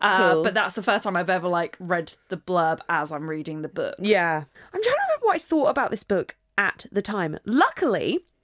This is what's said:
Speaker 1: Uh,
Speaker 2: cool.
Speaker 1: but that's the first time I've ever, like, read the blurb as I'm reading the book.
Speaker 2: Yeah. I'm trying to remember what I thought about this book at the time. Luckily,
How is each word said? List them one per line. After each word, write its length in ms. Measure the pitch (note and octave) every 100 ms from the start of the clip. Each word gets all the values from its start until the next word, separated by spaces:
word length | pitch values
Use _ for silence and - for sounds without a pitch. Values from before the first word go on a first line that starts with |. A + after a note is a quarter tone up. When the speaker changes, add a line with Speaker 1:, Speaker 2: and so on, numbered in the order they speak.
| G#3
Speaker 1:
Uh, 280 | F#3+ F#3
Speaker 2:
cool. 100 | D#3+
Speaker 1:
but 100 | F#3
that's 220 | G3 - -
the 60 |
first 200 | F#3 G3+
time 140 | G#3 F3+
I've 120 | F3+
ever, 200 | F#3 F3+
like, 260 | E3+ D#3+ -
read 360 | F3+ F3 D#3 - _
the 80 | F3+
blurb 420 | - F3+ D#3+ D#3+ -
as 240 | E3 D#3
I'm 180 | D3+ D#3+
reading 340 | D#3 D3+ D#3
the 40 | D3+
book. 280 | E3+ A#2+ -
Speaker 2:
Yeah. 460 | G#3 G3 E3+ D#3 D3 - -
I'm 80 | F#4
trying 140 | A4+ D5
to 60 | G5
remember 160 | D5 A#4
what 100 | E4+
I 40 |
thought 280 | - D#4+ -
about 240 | C4+ A#3+
this 120 | A3
book 340 | - F#3+ - - _ -
at 280 | G3 - -
the 120 | G3+
time. 360 | G3+ G#3 E3 D#3 -
Luckily, 800 | C4 G4 - D#4+ F3+ A2+ D#4+ - _